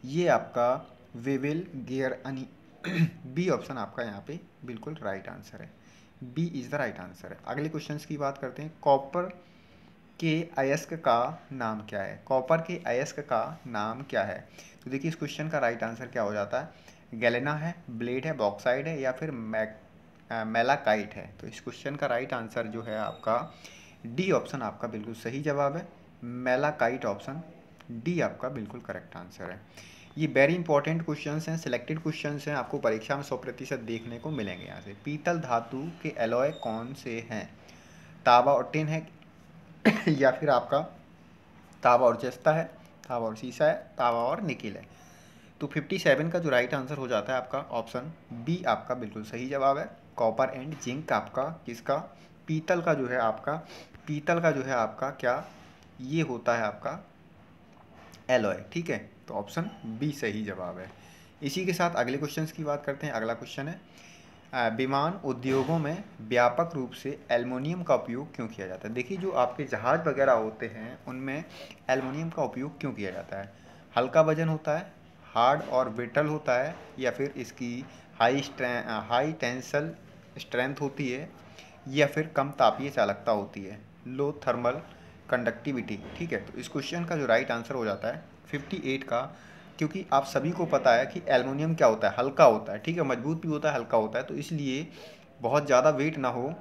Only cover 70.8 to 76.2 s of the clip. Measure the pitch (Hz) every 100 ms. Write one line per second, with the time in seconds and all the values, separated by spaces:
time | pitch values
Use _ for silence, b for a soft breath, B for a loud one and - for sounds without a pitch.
70.8 | 110 139 - 127 135 139 175 B B B
71.8 | - 131 131 143 165 165 127 127 143 -
72.8 | 139 107 98 90 87 98 98 B B B
73.8 | B - 127 160 156 156 160 156 - 156
74.8 | 196 - - - - 113 120 180 - 127
75.8 | 123 110 120 147